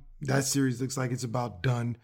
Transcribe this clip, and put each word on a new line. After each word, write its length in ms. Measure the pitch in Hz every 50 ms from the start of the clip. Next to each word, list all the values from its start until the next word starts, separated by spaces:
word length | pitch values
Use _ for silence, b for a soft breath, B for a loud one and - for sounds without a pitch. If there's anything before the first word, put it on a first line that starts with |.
| - - - -
that 240 | 143 135 131 139 135
series 340 | - - 139 135 131 120 113
looks 160 | 135 127 -
like 160 | 135 131 120
it's 140 | 123 123 131
about 360 | 117 110 127 120 117 98 90 -
done. 340 | 131 123 120 117 120 117 -